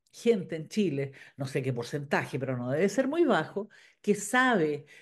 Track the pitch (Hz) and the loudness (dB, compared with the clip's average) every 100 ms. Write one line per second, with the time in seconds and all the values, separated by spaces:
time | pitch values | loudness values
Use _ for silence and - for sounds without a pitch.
0 | _ - 233 214 160 160 160 214 185 139 | _ -2 2 2 0 -8 -4 0 0 0
1 | 139 - - - 135 147 131 120 120 147 | -4 -8 -14 -10 -4 -2 -2 -4 -4 -8
2 | 143 180 127 135 131 123 123 147 196 269 | -2 -2 -2 -4 -4 -4 -2 0 2 2
3 | 262 330 311 175 - 196 220 - - _ | 0 2 4 4 0 -6 -10 -14 -20 _
4 | - 202 - 254 254 214 151 143 - - | -2 -2 2 2 4 4 2 -2 -8 -20